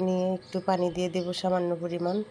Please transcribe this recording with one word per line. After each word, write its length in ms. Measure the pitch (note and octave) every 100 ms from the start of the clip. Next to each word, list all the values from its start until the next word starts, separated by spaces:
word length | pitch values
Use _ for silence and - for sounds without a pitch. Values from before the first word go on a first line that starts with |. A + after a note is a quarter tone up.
| F#3
নিয়ে 200 | F#3 F#3 F#3
একটু 200 | - F#3+ F#3
পানি 180 | F#3 F3+ E3+
দিয়ে 120 | F3+
দেবো 160 | F3+ F3 F3
সামান্য 300 | F#3 F#3 F3 E3+
পরিমাণ, 340 | F3 E3+ F3 G3+ G#3+